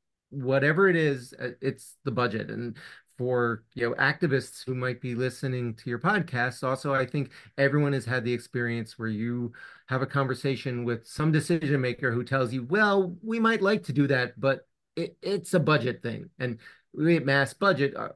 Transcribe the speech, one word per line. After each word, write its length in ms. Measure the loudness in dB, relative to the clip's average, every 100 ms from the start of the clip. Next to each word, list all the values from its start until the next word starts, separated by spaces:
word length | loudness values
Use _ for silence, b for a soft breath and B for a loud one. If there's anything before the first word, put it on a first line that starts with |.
| _ _ _
whatever 600 | -6 0 2 4 6 6
it 80 | 6
is, 360 | 4 0 -6 -10
uh, 120 | -10 -6
it's 340 | -4 -4 -8 -12
the 80 | -4
budget. 400 | 0 0 -2 -6
And 240 | -6 -8 -10 B B B -6
for, 460 | -2 2 0 -2 -6 -4
you 120 | -2
know, 80 | 0
activists 680 | 0 2 2 0 -2 -10 -6
who 100 | -4
might 240 | -4 -4
be 160 | -6 -2
listening 580 | -4 -2 -4 -4 -4 -6
to 140 | -6
your 100 | -4
podcast, 680 | 0 0 0 -2 -2 -2 -2
also, 260 | -2 0
I 120 | 0 0
think 260 | -2 -4 B B B
everyone 360 | 4 4 2
has 100 | 0
had 220 | -2 -2 0
the 80 |
experience 640 | -4 -4 -4 -2 -4 -6 -6
where 80 | -6
you 460 | -4 -4 -4 -6 -8 B B B
have 160 | -4
a 40 | -2
conversation 800 | 0 0 0 -2 -4 -4 -4
with 240 | -4 -4 -6
some 240 | -2 2
decision 480 | 2 2 0 2 0
maker 320 | 0 -2 -2
who 140 | 0 0
tells 260 | 0 0
you, 120 | -2
"Well, 520 | -2 2 4 4 2 -2
we 160 | -4 0
might 220 | 2 4
like 220 | 2 2
to 100 | 0
do 120 | 2 2
that, 300 | 2 0 -2
but 300 | 0 0 -4 _ _ -8
it, 180 | -8 -6
it's 320 | -4 -4 0
a 80 | 2
budget 420 | 4 2 2 -4
thing." 260 | -6 -8 -10 -8
And 200 | -8 -8 b b b
we 240 | -2 2 2
at 100 | 4
Mass 280 | 2 2
Budget, 420 | 2 2 4 2 -2
uh, 140 | -10